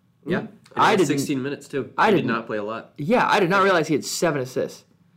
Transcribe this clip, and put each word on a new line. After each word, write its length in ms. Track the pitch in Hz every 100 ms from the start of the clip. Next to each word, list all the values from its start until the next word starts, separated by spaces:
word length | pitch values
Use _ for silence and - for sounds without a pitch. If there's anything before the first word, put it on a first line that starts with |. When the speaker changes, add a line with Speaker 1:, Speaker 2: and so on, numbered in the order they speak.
| _ _ -
Speaker 1:
Yeah. 120 | 185
Speaker 2:
Mm-hmm. 60 | -
Speaker 1:
And 60 | - - -
Speaker 2:
I 80 | 165
Speaker 1:
he 40 |
had 60 | 214
Speaker 2:
didn't 100 | 156
Speaker 1:
sixteen 340 | 143 135 135
minutes, 260 | 135 143 -
too. 240 | 143 110 -
Speaker 2:
I 100 | 202
Speaker 1:
He 40 |
did 60 | 180
Speaker 2:
didn't 100 | 131
Speaker 1:
not 140 | 117 113
play 100 | 107
a 60 |
lot. 280 | 104 113 - -
Speaker 2:
Yeah, 280 | 151 233 -
I 100 | 196
did 100 | 175
not 120 | 196
realize 240 | 196 175 156
he 80 |
had 100 | 139
seven 380 | - - 170 147
assists, 420 | 127 135 80 - _ _ _